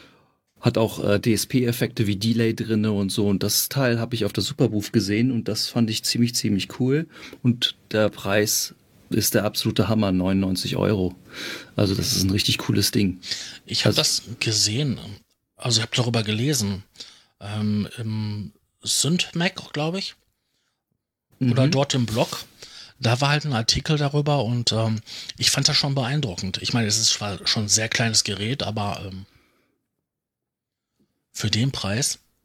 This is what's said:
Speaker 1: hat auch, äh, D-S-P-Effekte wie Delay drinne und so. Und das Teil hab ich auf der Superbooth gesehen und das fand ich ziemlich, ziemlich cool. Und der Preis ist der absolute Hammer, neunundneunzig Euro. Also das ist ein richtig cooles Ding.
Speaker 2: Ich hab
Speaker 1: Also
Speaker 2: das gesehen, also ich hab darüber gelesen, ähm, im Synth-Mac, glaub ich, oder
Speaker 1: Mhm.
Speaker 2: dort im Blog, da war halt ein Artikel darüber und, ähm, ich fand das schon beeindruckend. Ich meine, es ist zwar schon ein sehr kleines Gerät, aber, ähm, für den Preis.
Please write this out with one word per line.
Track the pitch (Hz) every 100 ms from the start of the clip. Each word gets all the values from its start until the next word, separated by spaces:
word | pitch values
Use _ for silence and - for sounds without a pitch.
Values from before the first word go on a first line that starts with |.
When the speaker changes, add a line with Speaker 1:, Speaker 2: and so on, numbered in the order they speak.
| - _ _ _ _ _
Speaker 1:
hat | 120 117
auch, | 110 -
äh, | - 101
D-S-P-Effekte | 123 104 - 131 120 117 113 - 104
wie | 98
Delay | 113 117 113
drinne | 113 107 110 107
und | 101 98
so. | 104 101
Und | 95
das | 101 - -
Teil | 139 127 117
hab | 117
ich | 110 101
auf |
der | -
Superbooth | 98 - 123 107 -
gesehen | 113 98 104 127
und | 117 -
das | 110 -
fand | 120 113
ich | 110
ziemlich, | - 117 117
ziemlich | 120 113 101 - -
cool. | 127 147 160 - - -
Und | 123 120 - - _
der | 107 107
Preis | - 98 104 107 - - - _ _ -
ist | - 101
der | 110
absolute | 104 - 110 104 101
Hammer, | 110 101
neunundneunzig | 92 92 95 95 92 - 92
Euro. | 98 104 90 - - - - - -
Also | - 101
das | 101 -
ist | 92
ein | 95
richtig | 101 - -
cooles | - 107 101
Ding. | 113 98 90 - - - -
Speaker 2:
Ich | - - 113
hab |
Speaker 1:
Also | 107
Speaker 2:
das | 151 - - 117
gesehen, | 120 104 92 110 143 98 104 104 _ _ _ -
also | 127 113
ich |
hab | 113
darüber | - 120 117
gelesen, | 107 107 135 139 101 95 - - - - _ _
ähm, | 98 107 107 104 98 -
im | 110 107 107 104 95 - _ _
Synth-Mac, | - - 139 175 - 170 180 - -
glaub | 151 156
ich, | 190 - - _ _ _ _ _ _ _ _ _ _ _ _
oder | 127 117 135
Speaker 1:
Mhm. |
Speaker 2:
dort | 135 135
im | 135 113
Blog, | 110 160 - - - - - - -
da | 117 120
war | 143
halt | 147
ein | 151
Artikel | 123 113 131 - 151
darüber | 143 147 147 143
und, | 113 120 117
ähm, | 110 110 110 - - - -
ich | -
fand | - 143
das | 139
schon | 147
beeindruckend. | 139 117 147 131 87 92 -
Ich | -
meine, | 120 107
es | 107
ist | 113
zwar | - 104 92 -
schon | 113
ein | 101
sehr | 110 110
kleines | - 117 110
Gerät, | - 98 107 143
aber, | - 110 101 -
ähm, | 95 95 95 _ _ _ _ _ _ _ _ _ _ _ _ _ _ _ _ _ _ _ _
für | - 113
den | 107 135
Preis. | - 98 110 - - _ _